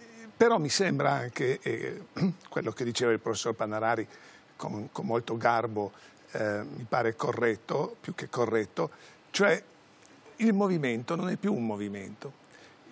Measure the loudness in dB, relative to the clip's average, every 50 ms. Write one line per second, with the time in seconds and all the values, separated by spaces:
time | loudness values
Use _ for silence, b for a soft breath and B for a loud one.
0 | -20 -20 -20 -20 -20 -16 2 4 4 6 6 4 2 2 2 2 2 2 2 2
1 | 2 2 2 0 -2 -4 -4 -2 0 0 0 0 -2 -4 -4 -2 -4 -6 -8 -8
2 | -12 -12 -2 0 0 0 0 -2 -8 -8 -2 0 0 0 0 0 -2 -2 0 2
3 | 4 4 4 4 2 -2 -4 -2 -2 -4 -2 -2 -4 -2 -2 0 2 2 2 2
4 | 0 B B B B B B B B -20 -14 -10 -8 -8 -6 -8 -8 -8 -8 -6
5 | -4 -2 -2 -2 -2 -2 -4 0 2 2 2 2 0 -2 -2 -4 -4 -4 B B
6 | B B B B B -8 -6 -2 -2 -2 -2 -2 -4 -8 -10 -12 -6 -2 0 0
7 | 0 0 0 0 -2 -4 0 2 2 2 2 0 -4 -4 -4 -2 -2 -4 -8 -10
8 | -12 -10 -10 -10 -10 -6 -2 0 0 2 2 0 0 -2 -2 -4 -4 -4 B B
9 | B B B B B -6 0 4 4 4 4 2 0 -6 -20 -20 -20 -20 -20 -20
10 | -20 -20 -20 -20 -20 -20 -4 2 2 4 4 4 4 2 2 2 2 0 0 -2
11 | -2 -2 -2 -2 -2 -2 -2 -2 0 0 0 0 0 -2 -2 -4 -4 -6 -6 -8
12 | -10 -12 -14 -14 -14 -16 -16 -18 -20 B B B B B B B B -20